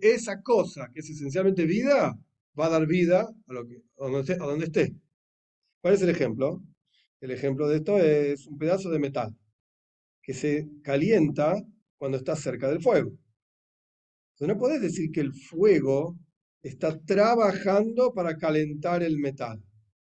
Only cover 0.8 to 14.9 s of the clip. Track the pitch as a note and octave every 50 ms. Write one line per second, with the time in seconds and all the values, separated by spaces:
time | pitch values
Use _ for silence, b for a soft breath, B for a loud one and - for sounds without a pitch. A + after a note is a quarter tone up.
0.8 | B2 A#2+ - D#3 D#3 D#3 D#3 C#3+ C#3 C#3 C3+ F#3 F#3+ F#3+ F#3 F3 E3+ D#3 F#3+ A3+
1.8 | B3+ C#4 C#4+ B3+ F3 B2+ A2 - - _ _ _ _ _ - D3 D#3+ E3 E3 D#3+
2.8 | D#3+ D#3 F3 F#3 F3 E3 F3+ F#3+ A3+ A3+ - _ _ - B2+ B2 A#2+ A#2+ A#2+ A2+
3.8 | _ _ _ - C#3 C3 C3+ C#3 C#3 D#3+ F3+ F3 D#3+ C#3+ D3 D#3 E3 D#3+ D3+ F#3+
4.8 | C#3+ - - - _ _ _ _ _ _ _ _ _ _ _ _ _ _ _ _
5.8 | - F3 G3+ G3+ F#3 F3 - - C#3 A2+ G#2+ B2+ C3 D3 F3+ - - - _ _
6.8 | _ _ _ _ _ _ _ - C3+ B2+ B2+ B2 C#3 C#3 C3+ C3+ D3+ D3 D3+ D#3
7.8 | D#3 G3 G3+ G3+ E3+ D3+ D3+ D3 D3 C#3+ C#3+ C#3 - - D3 C#3+ D3+ E3 F#3 F#3+
8.8 | G3 F3 E3 D3 C#3+ C#3 C#3 C3+ A#2 G#2+ G#2 _ _ _ _ _ _ _ _ _
9.8 | _ _ _ _ _ _ _ _ - - B2+ - - D3+ D3 D3+ D3+ D3 - -
10.8 | - C#3+ C#3 C#3 D#3+ G#3+ A3+ F#3+ D#3 C#3+ - - D3 D#3 F#3 G#3+ G3+ - - _
11.8 | _ _ _ - D3 C3+ C3+ B2+ C3 D#3 D#3 - - E3 B2+ B2+ C3+ C3+ D#3 F3
12.8 | E3+ A#3+ G#3+ D3+ A#2 G#2+ - - _ _ _ _ _ _ _ _ _ _ _ _
13.8 | _ _ _ _ _ _ _ _ _ _ _ - C#3+ D#3+ A3 G3+ B3 C4 D#4+ C#4
14.8 | G#3 E3